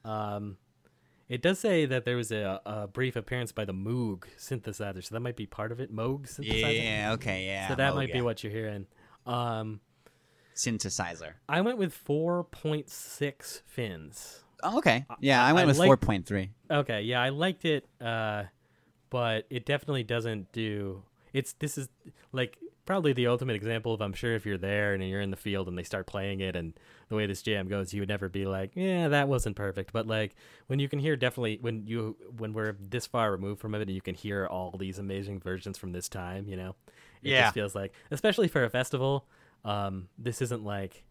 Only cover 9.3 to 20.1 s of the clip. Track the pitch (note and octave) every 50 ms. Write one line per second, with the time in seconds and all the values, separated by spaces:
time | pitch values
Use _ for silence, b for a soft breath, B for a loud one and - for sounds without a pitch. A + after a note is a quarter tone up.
9.3 | B2 B2 A#2+ A#2+ A2+ A2 A2 A2 G#2+ G#2 _ _ b b b b b b b b
10.3 | b b b b b - - B2 A2+ G#2 - F#2+ - - F#2+ F2 E2+ D#2+ E2+ D#2
11.3 | D#2+ - _ - D3+ E3+ F#3+ A#3 B3+ A3+ F#3+ E3 - - - - C#3+ D3+ D#3+ E3+
12.3 | F3 F3 F3 - - - - D#3 D3+ D3+ C#3 - - - - - - - C#3+ C#3+
13.3 | C3+ _ - - - - _ - - - A#2+ G#2 F2+ D#2+ D#2 D2+ - - - -
14.3 | - - - _ _ - - E3+ G#3+ C#4+ D#4 - A2 B2 C#3 - B2 - - C#3
15.3 | C3+ B2 B2 C3 D#3 F3+ F3+ D3+ C3+ D3 F3 - - - - - G#2+ F#2+ E2+ -
16.3 | G2+ G2 F#2+ F#2+ - _ _ - D#3 D3 C#3 - A#2 G#2 G#2 A2+ B2 B2 B2 C3+
17.3 | C#3 D3 E3+ F#3+ F3+ - - E3 D3+ C#3 - _ _ _ B2 A#2 A2+ A2+ A2 G#2+
18.3 | G#2 G#2 G2+ F#2 _ _ _ _ _ _ _ _ _ _ _ _ - B2 A#2+ A#2
19.3 | A2 A2 - _ C3 B2 A2+ - C#3+ C#3+ - - C#3+ C3 A#2 G#2